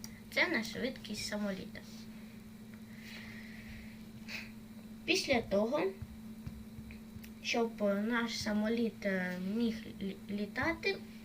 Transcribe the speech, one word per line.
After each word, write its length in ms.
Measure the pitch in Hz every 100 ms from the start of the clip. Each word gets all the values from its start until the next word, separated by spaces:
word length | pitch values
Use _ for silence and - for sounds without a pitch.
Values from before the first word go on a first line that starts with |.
| - - -
Це 140 | - 339
на 160 | 233
швидкість 640 | 220 - 254 - - 214 -
самоліта. 520 | 208 202 190 - - - - - - - - - - - - - - - - - - - - - - - - - - - - - - - - - -
Після 380 | - 381 - 247
того, 400 | - 196 226 294 381 - - - - - - - - - - - - - - -
щоб 400 | - 247 226 220
наш 600 | 202 202 214 240 233 -
самоліт, 640 | 220 208 214 233 226 - 202
е, 320 | 190 180 180 185
міг 200 | 220 233 220 - -
лі-, 120 | 196 190 -
літати, 680 | 202 202 240 302 330 403 381 - -